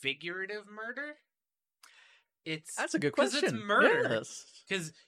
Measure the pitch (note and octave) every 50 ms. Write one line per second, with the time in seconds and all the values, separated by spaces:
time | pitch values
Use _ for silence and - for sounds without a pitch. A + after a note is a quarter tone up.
0 | - C3+ C3+ C#3 C#3+ E3+ F3 F#3 F#3+ F#3+ G#3 G#3+ G#3 G3+ G#3 G#3+ A3 A3+ B3 C4+
1 | C#4+ D4+ D4+ D4+ _ _ _ _ _ _ _ _ _ _ _ _ - - - -
2 | - - _ _ _ _ _ _ - D#3+ D#3 D#3+ - - - - B3+ F4 - D4
3 | D3 C#3+ - - C#4+ - - - - G#3+ C#3+ A2 G#2+ G#3 G#3 A#3+ D4+ F#4+ A#4+ -
4 | - A2 - A2 - - - - - - - - - - F#3+ F#3+ E3 D#3 - -
5 | -